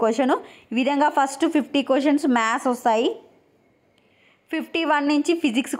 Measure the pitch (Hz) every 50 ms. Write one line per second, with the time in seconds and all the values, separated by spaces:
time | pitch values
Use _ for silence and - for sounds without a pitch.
0 | 233 220 226 262 254 254 349 480 - - - - - - 226 240 254 269 285 277
1 | 294 302 - 294 269 269 - - - 320 330 302 240 - - 277 254 - 262 294
2 | 269 302 285 294 330 277 247 233 220 220 233 269 - 262 240 240 - 240 220 220
3 | 254 392 453 - - - _ _ _ _ _ _ _ _ _ _ _ _ _ _
4 | _ _ _ _ _ _ _ _ _ - 320 311 320 - - 330 330 294 302 294
5 | 285 285 302 285 - - 339 339 - 277 214 262 - - -